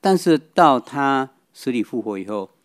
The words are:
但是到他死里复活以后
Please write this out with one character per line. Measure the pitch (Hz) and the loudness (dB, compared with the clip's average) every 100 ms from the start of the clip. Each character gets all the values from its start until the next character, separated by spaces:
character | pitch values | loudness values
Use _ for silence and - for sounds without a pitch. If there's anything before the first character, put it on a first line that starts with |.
但 | 202 185 | 2 0
是 | - 156 | 2 0
到 | _ - 160 127 | _ 4 4 4
他 | - 147 139 139 131 _ _ | -2 -4 -2 -2 -4 _ _
死 | - - | -10 -6
里 | 120 | -4
复 | 104 123 | -4 -8
活 | 107 101 | -8 -10
以 | 95 | -8
后 | 104 95 _ | -10 -10 _